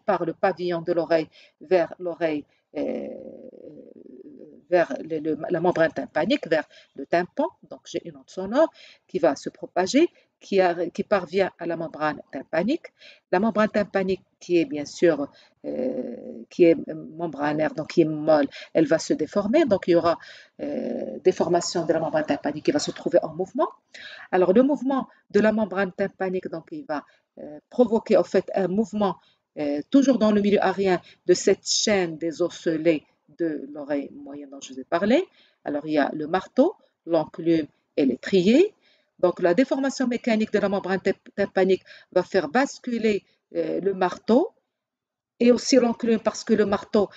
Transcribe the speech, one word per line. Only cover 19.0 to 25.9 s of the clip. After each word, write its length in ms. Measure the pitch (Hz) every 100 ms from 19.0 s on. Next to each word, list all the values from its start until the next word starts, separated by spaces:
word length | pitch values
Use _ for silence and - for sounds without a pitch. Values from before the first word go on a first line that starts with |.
| -
déformer. 500 | 160 151 208 202 285
Donc, 240 | 311 196 -
il 40 |
y 40 | 170
aura, 220 | 170 160 - - - -
euh, 580 | 143 147 135 131 - 147
déformation 600 | 185 185 165 170 - 185 160
de 60 |
la 80 | 160
membrane 260 | 160 160 151
tympanique 380 | 143 151 151 160
qui 60 |
va 60 | 147
se 120 | -
trouver 280 | - - 175
en 120 | 160
mouvement. 340 | 156 190 254 349 - _ - - - -
Alors, 220 | 185 180
le 100 | 196
mouvement 460 | 262 294 254 269 233 _ _
de 100 | 196
la 120 | 214
membrane 400 | 214 214 185 196